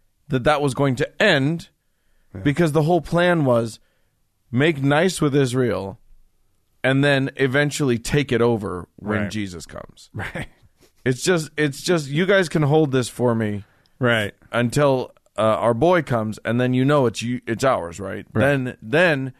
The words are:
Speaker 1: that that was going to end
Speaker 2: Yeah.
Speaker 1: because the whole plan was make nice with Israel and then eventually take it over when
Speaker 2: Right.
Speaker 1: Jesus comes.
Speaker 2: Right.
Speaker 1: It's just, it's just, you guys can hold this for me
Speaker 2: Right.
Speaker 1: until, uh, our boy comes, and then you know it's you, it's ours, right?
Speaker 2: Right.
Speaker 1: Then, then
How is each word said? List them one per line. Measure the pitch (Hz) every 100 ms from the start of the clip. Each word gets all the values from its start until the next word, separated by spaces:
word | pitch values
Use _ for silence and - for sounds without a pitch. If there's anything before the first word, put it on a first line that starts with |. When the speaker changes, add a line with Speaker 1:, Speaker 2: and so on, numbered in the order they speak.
| _ _ -
Speaker 1:
that | 139
that | 135 147
was | 143
going | 127 139 123
to | - -
end | 208 147 135 170 - _ _ _ _ _ _
Speaker 2:
Yeah. | 95
Speaker 1:
because | 117 143 165
the | 151
whole | 151 175
plan | - 170 180 170
was | 135 117 113 - _ _ _ _ _ _ _
make | 120 156 139
nice | 139 147 185 -
with | 147
Israel | 143 131 127 123 92 98 - - - _ _ _ _ _ _
and | 131 135
then | 143 139 135 -
eventually | 135 139 147 - 139 117
take | - 143 -
it | 117
over | 120 113 98 90 - -
when | 101 104
Speaker 2:
Right. | -
Speaker 1:
Jesus | 107 98 87 -
comes. | - 50 - -
Speaker 2:
Right. | 104 - - - _ _ _ _ _
Speaker 1:
It's | 127 127
just, | 175 175 151 -
it's | 151 139
just, | 175 170 135
you | 147 185
guys | 196 170
can | 170
hold | 143 156 151
this | 127 120
for | - 123
me | 113 107 101 - _ _ -
Speaker 2:
Right. | 123 117 101 - _
Speaker 1:
until, | 113 120 131 143 131 - _ _ -
uh, |
our | 110 101 110
boy | 117 165 180
comes, | 143 120 110 101
and | 110 117
then | 127
you | 127
know | 135 147 120
it's | -
you, | 117 123 -
it's | 110
ours, | 131 104 85 87
right? | 95 98 -
Speaker 2:
Right. | 110
Speaker 1:
Then, | 139 139 127 -
then | 110 147 180 139 131 -